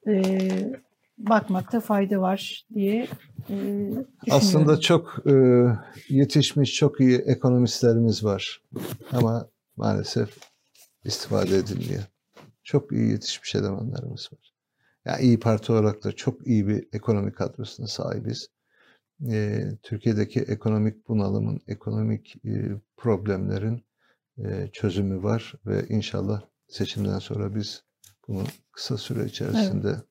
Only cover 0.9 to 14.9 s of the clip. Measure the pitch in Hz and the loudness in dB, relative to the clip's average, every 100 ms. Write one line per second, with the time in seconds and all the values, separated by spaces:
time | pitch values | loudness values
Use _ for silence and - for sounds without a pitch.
0.9 | _ _ _ 208 220 208 185 185 240 - | _ _ _ 2 2 2 -4 -2 -4 0
1.9 | 208 196 202 185 196 - - _ 220 196 | 0 2 0 0 -2 -6 -12 _ -2 0
2.9 | 214 254 - - - - 202 196 202 202 | 0 -4 -10 -16 -18 -8 -6 -4 -4 -4
3.9 | 220 262 _ - 139 208 170 151 156 - | -6 -8 _ 2 4 6 6 6 4 4
4.9 | 170 170 - 151 139 127 123 120 110 - | 2 2 -4 4 6 8 8 6 2 -4
5.9 | - - 135 139 156 135 - 131 - 147 | -20 -2 2 4 4 2 2 0 4 2
6.9 | - 127 123 127 123 131 123 120 - 123 | 6 6 6 4 2 4 4 4 4 4
7.9 | 117 117 104 107 98 - - _ - - | 6 4 2 0 -2 -4 -10 _ -12 -10
8.9 | - - 127 117 117 117 _ _ - 107 | -10 -4 0 2 0 -6 _ _ -6 -2
9.9 | 101 101 - 110 - - _ _ _ _ | -2 -2 -2 -4 -6 -20 _ _ _ _
10.9 | _ 104 - - 104 92 95 98 92 82 | _ -10 -8 -2 -2 2 0 0 -4 -4
11.9 | 95 101 _ _ _ - _ - 147 143 | -6 -8 _ _ _ -20 _ -2 -2 0
12.9 | 113 110 107 - - - 104 101 98 113 | -2 0 -2 -4 -10 -4 -4 -2 -4 -6
13.9 | - - - - - _ _ _ _ _ | -8 -10 -12 -14 -20 _ _ _ _ _